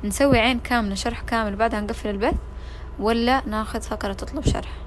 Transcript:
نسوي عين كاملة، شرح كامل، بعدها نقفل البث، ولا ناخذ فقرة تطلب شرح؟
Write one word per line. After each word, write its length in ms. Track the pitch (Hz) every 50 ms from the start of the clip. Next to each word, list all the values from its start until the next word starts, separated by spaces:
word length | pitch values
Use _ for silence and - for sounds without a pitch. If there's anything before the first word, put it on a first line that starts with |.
| -
نسوي 360 | 208 202 - 277 285 262 233
عين 200 | 214 240 254 240
كاملة، 360 | - - 247 240 220 202 196
شرح 260 | 190 - 240 240 -
كامل، 340 | - - - 226 220 214 202
بعدها 260 | 196 226 226 226 214
نقفل 280 | 208 208 233 - - 220
البث، 260 | 202 196 208 269 339 - - - - - - - - - - - - -
ولا 420 | 196 214 233 233 233 240 254 269 254
ناخذ 360 | - 214 214 220 - - 226
فقرة 320 | - - 220 214 - 202 196
تطلب 320 | - - - - 294 -
شرح؟ 260 | - - - - - - - -